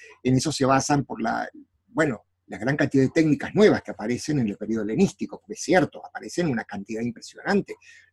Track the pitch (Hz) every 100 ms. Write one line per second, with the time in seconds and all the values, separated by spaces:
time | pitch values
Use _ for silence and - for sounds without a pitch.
0 | - - 127 131 156 - 131 135 135 143
1 | - 113 113 117 - - - _ _ -
2 | 160 107 _ _ _ 101 135 - 143 135
3 | 131 165 156 139 - 185 208 113 - 104
4 | 107 120 - 151 110 98 104 110 104 113
5 | 196 - 107 - - - - 180 151 -
6 | - - 110 - 170 113 - 101 98 110
7 | 120 113 - - 160 202 - - - -
8 | _